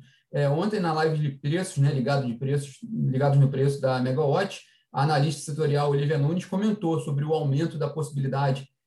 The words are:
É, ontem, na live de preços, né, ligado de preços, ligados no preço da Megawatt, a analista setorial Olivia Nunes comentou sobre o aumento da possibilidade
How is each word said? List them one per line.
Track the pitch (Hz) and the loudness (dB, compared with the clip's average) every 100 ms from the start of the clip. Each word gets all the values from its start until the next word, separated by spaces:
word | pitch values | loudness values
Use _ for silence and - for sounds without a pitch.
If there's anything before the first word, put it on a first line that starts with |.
| - _ _ | -14 _ _
É, | 147 143 | -2 0
ontem, | 156 208 214 | 0 0 0
na | 170 | 0
live | 156 156 151 | 0 0 0
de | 147 | -2
preços, | - 143 170 185 143 | -2 -2 -2 -2 0
né, | 139 | 2
ligado | 135 120 139 123 | 2 0 0 -2
de | |
preços, | 113 135 143 - - | -4 -2 -2 -4 -12
ligados | - - 135 131 139 139 | -8 -4 0 2 4 6
no | 135 | 4
preço | 131 139 139 | 4 0 0
da | 131 127 | 0 0
Megawatt, | 127 135 143 165 202 - - _ _ | 0 0 2 2 0 -6 -18 _ _
a | 135 | 0
analista | 147 147 156 - | 2 2 0 -2
setorial | - 143 147 143 147 | -6 -2 0 2 2
Olivia | 143 143 151 | 2 2 2
Nunes | 143 180 | 0 0
comentou | - 190 214 202 165 156 | -2 -2 0 0 0 -2
sobre | - 143 | -2 -2
o | 151 | 0
aumento | 156 139 139 165 151 | 0 0 0 0 -2
da | 143 | -4
possibilidade | 160 143 139 135 135 139 135 - _ | -4 -6 -4 -2 0 0 -2 -6 _